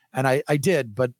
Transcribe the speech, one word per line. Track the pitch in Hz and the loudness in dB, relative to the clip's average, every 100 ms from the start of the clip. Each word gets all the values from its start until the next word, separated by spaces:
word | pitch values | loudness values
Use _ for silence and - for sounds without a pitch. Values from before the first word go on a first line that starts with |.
| _ | _
And | - 131 | -2 0
I, | 135 - | 0 0
I | 151 | 0
did. | 160 160 117 104 | 2 0 0 -4
But | 127 - | -4 -4